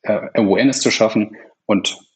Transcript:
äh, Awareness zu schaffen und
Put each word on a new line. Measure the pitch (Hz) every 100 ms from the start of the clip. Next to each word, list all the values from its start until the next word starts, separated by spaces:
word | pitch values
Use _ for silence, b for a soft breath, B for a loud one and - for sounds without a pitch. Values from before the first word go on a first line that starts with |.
äh, | - - -
Awareness | - 101 101 135 127
zu | 123
schaffen | - 107 107 104 B B _ -
und | 151 - - _